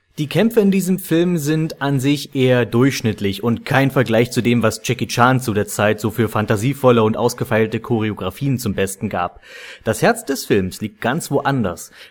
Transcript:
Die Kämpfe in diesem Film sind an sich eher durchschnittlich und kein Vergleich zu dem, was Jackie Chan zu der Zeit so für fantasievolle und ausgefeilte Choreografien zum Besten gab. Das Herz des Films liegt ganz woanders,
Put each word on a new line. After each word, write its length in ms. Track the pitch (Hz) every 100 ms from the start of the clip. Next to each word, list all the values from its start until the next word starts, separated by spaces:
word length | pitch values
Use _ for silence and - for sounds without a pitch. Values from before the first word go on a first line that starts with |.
| _ -
Die 80 | 147
Kämpfe 340 | 151 226 233
in 120 | 196
diesem 260 | 190 175 185
Film 400 | - 165 175 170
sind 420 | 143 156 160 -
an 200 | 139 139
sich 340 | 135 143 -
eher 320 | 139 127 123 110
durchschnittlich 800 | 120 135 131 113 101 101 98
und 200 | 117 113
kein 280 | - 127 135
Vergleich 400 | 139 107 110 123
zu 100 | -
dem, 200 | 117 120
was 200 | 110 -
Jackie 220 | - 120 113
Chan 340 | - 120 127
zu 140 | 127
der 140 | 104 98
Zeit 320 | - 104 107
so 100 | 113
für 180 | - 107
fantasievolle 760 | 110 107 110 120 135 131 117
und 120 | 107 110
ausgefeilte 640 | 120 - - 110 107 117
Choreografien 800 | - 117 107 98 92 - 139 123
zum 160 | 107
Besten 340 | 95 98 - 107
gab. 320 | 92 87 - - - - -
Das 180 | - 107
Herz 220 | 185 233
des 200 | - 269
Films 360 | - 107 92 -
liegt 200 | 104 -
ganz 300 | 113 151 -
woanders, 600 | 143 127 139 95 82 - - -